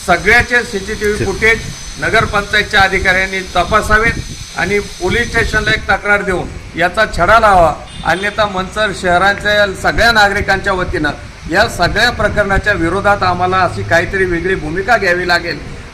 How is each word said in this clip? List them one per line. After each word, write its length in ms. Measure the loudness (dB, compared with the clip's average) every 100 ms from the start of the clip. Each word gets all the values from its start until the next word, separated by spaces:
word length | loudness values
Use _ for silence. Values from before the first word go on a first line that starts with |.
| 0
सगळ्याचे 560 | 0 4 2 4 0
सीसीटीव्ही 600 | 0 -6 -6 -4 -2 0 -2
फुटेज 340 | 0 2 0 -2 -10 -12 -6
नगरपंचायतच्या 840 | 0 0 0 -2 0 -2 2 2
अधिकाऱ्यांनी 580 | 2 2 2 0 0 -4
तपासावेत 720 | -4 -2 2 0 2 2 2 -2 -8 -12 -10 -6
आणि 220 | -2 -2
पोलीस 500 | -4 -6 -2 -2 0
स्टेशनला 420 | 0 0 0 0
एक 180 | -2 0
तक्रार 320 | -2 2 0
देऊन 580 | 0 -2 -4 -10 -12 -2
याचा 260 | 0 2 -2 2
छडा 220 | 4 6
लावा, 340 | 6 6 4 2 -10 -8 -2
अन्यथा 400 | -2 -2 -2 -2
मंचर 460 | -2 -6 -2 -4 -2
शहराच्या 800 | 0 2 2 0 0 2 2 0
सगळ्या 300 | -2 2 4
नागरिकांच्या 640 | 6 4 2 0 0 0
वतीनं 360 | -2 -2 -2 -2 -4 -12 -14 -2
या 180 | 0 0
सगळ्या 400 | 2 0 2 0
प्रकरणाच्या 640 | 2 -2 0 0 0 2
विरोधात 500 | 0 0 0 0 2
आम्हाला 340 | 0 0 0 2
अशी 260 | 0 -2
काहीतरी 420 | 0 0 0 0 0
वेगळी 300 | 0 -2 -2
भूमिका 420 | -4 -6 0 0
घ्यावी 300 | 2 0 0
लागेल 320 | 0 -2 -8 -10 -14 -12